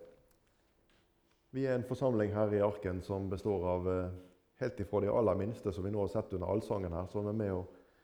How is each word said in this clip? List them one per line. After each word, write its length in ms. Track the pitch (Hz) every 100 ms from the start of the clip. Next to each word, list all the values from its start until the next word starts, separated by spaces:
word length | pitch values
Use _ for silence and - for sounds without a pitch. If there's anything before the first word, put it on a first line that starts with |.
| - - _ _ _ _ _ _ _ _ _ _ _ _ _
Vi 140 | 131 135
er 100 | 127
en 120 | -
forsamling 460 | 123 135 110 104
her 200 | 104 107
i 60 | 104
Arken 420 | 104 - 92 90
som 280 | 87 98 98
består 340 | 92 110 95 87
av, 220 | 90 90
eh, 220 | 92 90 92 - _ _ -
helt 200 | 127 -
ifra 200 | 95 104
de 80 | 101
aller 280 | 117 104 92
minste 380 | 101 113 104
som 100 | 92 98
vi 60 |
nå 80 | 104
har 100 | 95
sett 240 | 110 -
under 140 | 92 90
allsangen 440 | 104 107 104 90
her, 160 | 85 92
som 180 | 104 104
er 80 |
med 180 | 110 101
å, 140 | 92 90 - _ _